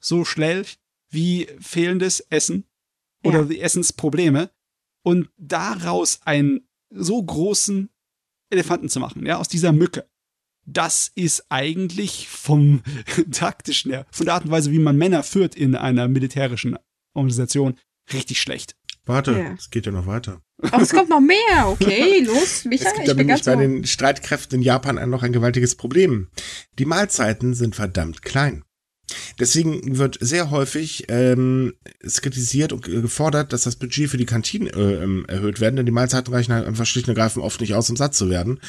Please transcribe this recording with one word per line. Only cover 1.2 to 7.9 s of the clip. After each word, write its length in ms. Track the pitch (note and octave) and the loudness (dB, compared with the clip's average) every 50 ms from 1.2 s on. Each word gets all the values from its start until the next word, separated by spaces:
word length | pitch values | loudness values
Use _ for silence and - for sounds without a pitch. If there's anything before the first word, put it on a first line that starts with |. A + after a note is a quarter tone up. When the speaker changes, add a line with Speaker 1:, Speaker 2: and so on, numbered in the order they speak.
| E3 F3+ F3+ F3 E3 - - - | 0 0 0 0 -2 -6 -12 -18
Speaker 1:
fehlendes 600 | - - - E3+ E3+ F3 F#3 F#3 F#3 F#3 F#3 - - - | -14 -8 -2 -2 0 0 0 0 0 -2 -2 -4 -4 -2
Essen 340 | - D3+ - - - G3 - _ _ _ _ _ _ _ _ _ _ _ - | -2 0 0 0 -4 -4 -6 _ _ _ _ _ _ _ _ _ _ _ 0
oder 160 | D#3+ D#3 D#3 | 2 4 4
Speaker 2:
Ja. 40 | D3+ | 2
Speaker 1:
die 160 | C#3+ D#3+ E3+ | 0 -2 -4
Essensprobleme. 880 | E3+ E3+ - F3+ F3 - - - - D#3 C#3 D#3 F3+ E3 C#3 C#3 E3+ F#3+ _ _ _ _ _ _ _ _ _ _ - | -2 -2 -2 0 -2 -2 -4 -2 -4 -2 0 2 2 4 4 2 2 -2 _ _ _ _ _ _ _ _ _ _ 0
Und 240 | F3 F3 F3+ E3+ - _ | 2 2 2 2 -2 _
daraus 840 | - F3+ D3 F3+ D#3+ E3+ G3+ A3+ F#3 E3+ F3 F3 F3+ F3 - - - - | -18 -10 -6 -4 -4 -4 -4 -6 -6 -4 -4 -2 -2 0 -2 -2 -4 -2
einen 420 | - D3 D3 D3 C#3+ C#3 B2+ - _ _ _ _ _ - | -2 0 2 2 2 0 -2 -4 _ _ _ _ _ -10
so 300 | G3 F#3+ E3+ G#3+ B3 F#3+ | -6 -4 -2 -2 -2 -2
großen 680 | D#3+ D#3+ C#3+ E3 G3+ G#3 G3+ - - G3+ G3 G3 G3+ | -4 -4 -2 -2 0 0 0 0 -2 -2 -4 -4 -6